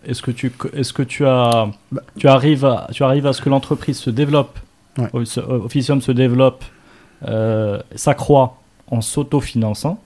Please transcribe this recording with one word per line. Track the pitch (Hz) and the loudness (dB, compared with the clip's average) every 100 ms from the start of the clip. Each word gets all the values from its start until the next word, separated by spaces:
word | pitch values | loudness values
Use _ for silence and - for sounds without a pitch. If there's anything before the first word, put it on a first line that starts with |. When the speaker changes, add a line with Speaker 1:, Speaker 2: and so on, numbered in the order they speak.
| - | -8
Speaker 1:
Est-ce | 120 | -8
que | - | -6
tu, | 120 131 123 - | -6 -6 -6 -10
est-ce | - 131 | -6 -6
que | - | -4
tu | 131 - 139 | -6 0 2
as, | 127 120 117 107 - _ | 2 2 2 0 -6 _
Speaker 2:
Bah. | 135 - - | -12 -12 2
Speaker 1:
tu | 139 | 6
arrives | 135 143 143 | 6 4 2
à, | 139 113 - | 2 0 -6
tu | - | -2
arrives | 139 139 143 | 2 2 0
à | |
ce | 127 | -2
que | 143 | 0
l'entreprise | 135 - 147 - 131 | 0 0 -4 -4 -6
se | - | -4
développe | 117 143 147 139 - - _ _ - | -2 2 2 0 -8 -20 _ _ -6
Speaker 2:
Ouais. | 113 | -4
Speaker 1:
au-, | 123 117 | -4 -4
se-, | 120 | -6
Officium | 110 127 107 143 135 139 | -4 -4 -2 -2 0 0
se | 127 | 2
développe, | 123 127 123 131 - - _ _ _ _ _ 135 | 2 2 4 2 2 -20 _ _ _ _ _ -6
euh, | 110 110 110 107 101 - | -2 0 0 -2 -4 -10
s'accroît | - - - - 139 127 - _ _ _ | -4 -2 -2 4 4 4 -2 _ _ _
en | 117 | -4
s'autofinançant | 110 - 147 147 - 117 110 104 151 208 | -4 -6 -2 -2 -2 -2 -2 -2 -6 -8